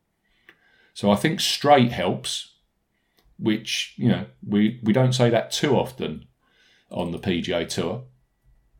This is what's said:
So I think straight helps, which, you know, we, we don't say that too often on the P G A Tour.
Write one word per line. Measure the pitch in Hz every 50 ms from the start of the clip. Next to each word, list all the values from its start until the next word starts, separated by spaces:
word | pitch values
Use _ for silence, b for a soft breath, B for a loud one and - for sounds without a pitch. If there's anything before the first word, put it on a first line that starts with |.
| _ _ _ _ _ b b b b b b b b b b b b b b
So | - - 101
I | 101
think | 101 - 156 - -
straight | - - - - - 143 147 139 120 120
helps, | - 95 87 95 123 - - - - - - - _ _ _ _ _ _ _ _ _ _ _ _ _ _ _ _ _
which, | - - 110 107 - - - - - - - -
you | - 131 120
know, | 92 - - - - _ -
we, | - 101 101 107 110 120 -
we | - 110 107
don't | 131 127 127 127
say | 127 123 117
that | 113 110 - -
too | - - - 147 120
often | 95 - - - - - 78 78 - - _ _ _ _ _ _ _ _ _ _ _ _ _
on | - - 90 85
the | 85 -
P | - 95 90 82
G | - 87
A | 87 85 82
Tour. | - - 98 85 85 95 127 - - _ _ _ _ _ _ _ _ _ _ _ _ _ _